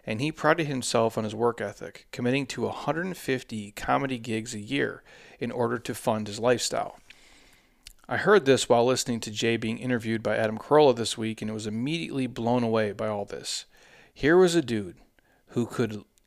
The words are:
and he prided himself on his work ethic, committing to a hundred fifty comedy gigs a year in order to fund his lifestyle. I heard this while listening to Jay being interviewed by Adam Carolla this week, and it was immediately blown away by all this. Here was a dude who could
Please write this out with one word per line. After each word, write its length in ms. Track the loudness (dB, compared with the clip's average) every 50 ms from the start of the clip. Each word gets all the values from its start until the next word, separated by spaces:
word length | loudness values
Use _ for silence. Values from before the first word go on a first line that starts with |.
| -10
and 140 | -8 -6 -4
he 100 | -4 -4
prided 380 | -4 0 2 2 2 2 0 -2
himself 500 | -4 -4 -4 0 2 2 2 2 0 -2
on 60 | -4
his 100 | -4 -2
work 260 | -2 0 0 0 -2
ethic, 460 | -6 -8 -8 -10 -14 -16 -16 -18 -20 _
committing 340 | -8 -4 -2 0 0 0 -2 -4
to 180 | -6 -4 -4
a 60 | -4
hundred 440 | -4 -4 -4 -4 -4 -2 -4 -6 -8
fifty 560 | -8 -4 -4 -4 -4 -4 -6 -10 -10 -10 -10
comedy 460 | -12 -8 -2 0 0 0 0 -2 -6 -6
gigs 360 | -6 -4 -4 -4 -4 -6 -8
a 60 | -10
year 440 | -8 -4 -2 -2 -2 -2 -4 -8 -16 -20 -20 -20 -20 -20 -12 -8
in 120 | -8 -6
order 280 | -2 0 0 0 -2 -4
to 160 | -6 -6 -8
fund 320 | -4 -2 -2 -2 -2 -2 -6
his 120 | -6 0
lifestyle. 600 | 2 2 2 2 0 -2 -2 -2 -4 -4 -8 -14 -20 -20 -20 _ -20 -20 -20 -20 -20 _ _ _ _ _ _ _ -20 -20 -20 _ _ -6
I 80 | -4 0
heard 280 | 4 6 6 6 6
this 220 | 6 4 4 6 4
while 180 | 4 6 6
listening 360 | 4 2 0 0 -2 -4 -4
to 100 | -6 -8
Jay 240 | -6 -2 0 2 2
being 220 | 0 0 -2 -4 -4
interviewed 440 | -4 -4 -4 -2 -2 -2 -2 -2
by 140 | 0 0 0
Adam 220 | 0 0 0 -2 -2
Carolla 360 | 0 4 6 8 8 8 6
this 240 | 4 2 -4 -4 -4
week, 240 | -4 -4 -4 -4
and 80 | -6 -6
it 40 | -6
was 140 | -6 -6 -6
immediately 600 | -4 -4 -2 -2 -2 -4 -4 -4 -4 -2 -2 -4
blown 360 | -4 -2 0 0 2 2 2
away 280 | 2 2 2 0 0
by 160 | -2 -4 -4 -4
all 160 | -4 -4 -6
this. 420 | -6 -8 -10 -8 -8 -8 -8 -10 _ _ _ -20 -20 -20 -20 -20 _ _
Here 220 | 0 4 6 8
was 200 | 8 8 8 6
a 80 | 4 2
dude 320 | 2 0 -2 -2 -4 -10 -16 _ _ _ _ _ _ _ _ _ _
who 180 | -4 -2 -2 -2
could 360 | -2 -2 -2 -2 -2 -6 -12 _ _ _ _